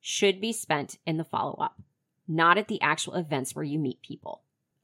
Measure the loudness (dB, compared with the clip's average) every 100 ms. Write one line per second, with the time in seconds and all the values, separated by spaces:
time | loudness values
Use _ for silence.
0 | -8 2 2 2 -4 -6 -2 -2 -2 -8
1 | -4 -4 -2 -4 -4 -4 -6 -6 -20 _
2 | _ _ -4 4 6 6 4 0 0 0
3 | -2 -4 -2 -2 -4 -6 -4 -2 -2 -4
4 | -12 -16 -14 -16 _ _ _ _